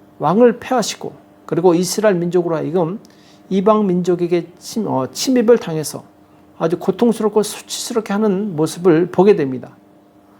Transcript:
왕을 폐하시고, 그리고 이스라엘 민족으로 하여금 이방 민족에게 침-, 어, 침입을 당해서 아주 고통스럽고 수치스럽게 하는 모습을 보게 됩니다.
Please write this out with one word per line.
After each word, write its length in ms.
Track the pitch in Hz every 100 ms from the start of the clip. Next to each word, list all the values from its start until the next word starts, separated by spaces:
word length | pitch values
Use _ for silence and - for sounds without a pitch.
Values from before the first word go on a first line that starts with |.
| - -
왕을 400 | 147 190 240 233
폐하시고, 540 | - 254 202 - - - - _ -
그리고 280 | 156 180
이스라엘 420 | 165 180 - 208 180
민족으로 400 | 170 180 170 156
하여금 440 | 143 170 160 214 - - - - -
이방 380 | 190 190 214 208
민족에게 640 | 180 180 175 170 175 170 -
침-, 280 | - 233 190
어, 200 | 131 127
침입을 460 | - - 254 226 233
당해서 460 | - 160 147 131 - _ _ - _ -
아주 200 | 165 170
고통스럽고 640 | - 185 240 214 214 214
수치스럽게 680 | 202 - - - - 240 214
하는 440 | 202 220 185 214 151
모습을 560 | 156 170 180 156 175
보게 240 | - 196 180
됩니다. 420 | 139 127 - - _ _ _ _ _